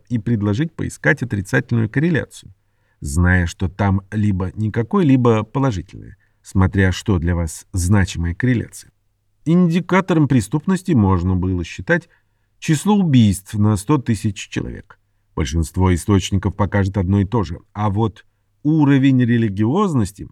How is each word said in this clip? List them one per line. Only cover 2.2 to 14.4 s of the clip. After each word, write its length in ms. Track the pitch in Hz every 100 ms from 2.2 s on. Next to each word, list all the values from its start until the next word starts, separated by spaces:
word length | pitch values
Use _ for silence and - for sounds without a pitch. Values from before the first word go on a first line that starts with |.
| - - - - _ _ _ -
зная, 460 | 73 76 87 90 85
что 220 | - 90
там 340 | - 101 98 -
либо 420 | 110 104 92 92 -
никакой, 480 | 107 110 113 202
либо 400 | 156 131 120 110
положительная, 720 | 104 139 135 95 - 107 53 - _ _
смотря 480 | - 95 92 95 95
что 280 | 90 - 90
для 180 | 85 85
вас 300 | 82 - -
значимая 640 | 92 87 104 90 82 85
корреляция. 560 | 82 123 113 - - - _ _ _ _ _
Индикатором 800 | 151 175 175 175 - 185 185 165 143
преступности 640 | 131 - 151 - 185 -
можно 440 | 135 98 92 92 92
было 260 | 92 90
считать 440 | 82 - - 170 - _ _ _ _ _
число 380 | - 147 196 208
убийств 580 | 175 127 107 95 -
на 220 | 104 104 104
сто 220 | - 151
тысяч 500 | 120 110 110 -